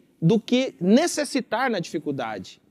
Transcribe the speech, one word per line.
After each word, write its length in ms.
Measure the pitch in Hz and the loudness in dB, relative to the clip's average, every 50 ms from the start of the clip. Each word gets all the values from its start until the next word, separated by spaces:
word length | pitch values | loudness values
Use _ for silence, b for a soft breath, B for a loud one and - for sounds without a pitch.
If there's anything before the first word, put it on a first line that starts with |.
| _ _ _ - | _ _ _ 0
do 180 | 165 165 226 214 | 2 4 4 2
que 340 | - - 247 254 220 - - - | 2 0 0 0 0 -2 -4 -2
necessitar 920 | 175 185 214 277 339 339 - 311 294 - - 262 - - 214 226 262 262 | 2 4 4 4 4 2 -2 -4 -4 -2 -4 -4 -4 -4 -4 -2 -2 -2
na 100 | 220 185 | -2 -2
dificuldade, 840 | 156 - - 160 - 151 139 135 120 110 110 98 95 - - _ _ _ | -4 -6 -8 -8 -6 -6 -6 -6 -6 -8 -8 -10 -12 -14 -18 _ _ _